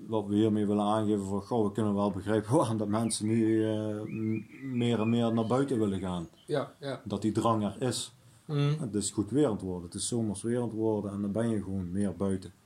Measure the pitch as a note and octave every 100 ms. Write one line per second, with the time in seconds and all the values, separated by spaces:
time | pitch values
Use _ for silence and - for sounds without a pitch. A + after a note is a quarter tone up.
0 | G#2+ A2 G2+ G#2 A2 G#2+ G#2 G#2 G#2 A2
1 | G#2 G#2 G2 G2+ G2 B2 G#2 G2+ G#2+ G2+
2 | G2+ F#2 G2+ A2 G#2+ D3+ B2 A2 G#2 G#2+
3 | A2+ - G#2+ A2+ A2 A2 A2 G#2+ G#2+ G#2+
4 | G#2+ A2 A2 A2 G#2 - C3+ B2 A#2+ A2+
5 | A2 A#2 A#2 A2+ A2 B2+ C#3 A#2+ G#2+ F#2+
6 | F#2 F2+ D#2+ - - C#3+ B2 - C#3 C3
7 | G2+ G2 A2 G#2+ A#2 A2 G2+ - B2+ A2+
8 | - - - - - D3 C#3+ D3+ A#2+ G2+
9 | - - G2 B2 C#3+ G2+ F#2+ F2+ F2 G2
10 | - A#2+ A2 G2+ A2+ B2 A#2 A2 A2 G#2+
11 | G2+ G2+ G2+ G2+ A#2 G#2+ F#2+ F#2+ F2 F#2+
12 | G2+ - G2 F#2+ F#2 -